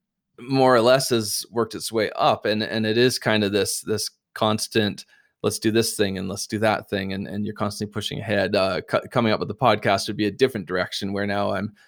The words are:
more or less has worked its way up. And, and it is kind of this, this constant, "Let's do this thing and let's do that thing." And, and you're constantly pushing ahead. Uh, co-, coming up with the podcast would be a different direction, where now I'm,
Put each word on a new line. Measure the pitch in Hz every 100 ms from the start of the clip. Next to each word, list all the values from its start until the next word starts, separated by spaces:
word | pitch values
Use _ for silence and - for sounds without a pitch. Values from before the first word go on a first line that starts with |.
| _ _ _ -
more | 123 135 131
or | 123
less | 120 131 -
has | 120 101 - -
worked | 113 110 90
its | -
way | 110 95 -
up. | 139 107
And, | 107 107
and | 110 110
it | 110 113
is | 127 -
kind | 123 107
of | 101
this, | 101 95 -
this | - 107 - - _
constant, | - 110 110 - - 104 - - _ _ _
"Let's | 110 -
do | 110
this | 110 110
thing | - 101 95
and | 95
let's | 101 -
do | 107
that | 110 104 -
thing." | 101 95
And, | 98 98
and | 101
you're | 104
constantly | - 104 - 104
pushing | 107 - 101
ahead. | 107 101 95 101
Uh, | 95 90
co-, | - - -
coming | 127 113
up | 107
with | 90
the |
podcast | 101 123 104 113 98 -
would | 104
be | 104
a |
different | 95 127 107 87
direction, | 90 90 - 98
where | 98 101
now | 101 101
I'm, | 98 104 -